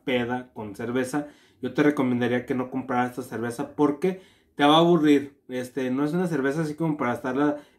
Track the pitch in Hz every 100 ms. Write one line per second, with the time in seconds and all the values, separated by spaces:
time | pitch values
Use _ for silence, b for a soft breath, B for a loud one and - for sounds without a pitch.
0 | - 123 117 123 123 - 107 98 117 123
1 | 123 147 - B B B 123 139 147 147
2 | 127 123 120 123 123 127 127 135 127 123
3 | 123 131 120 113 117 113 135 - 147 147
4 | 185 185 B B B - 147 156 170 175
5 | 151 143 120 _ - 127 123 139 127 131
6 | 147 175 185 156 135 147 151 147 165 143
7 | 123 120 131 127 147 147 B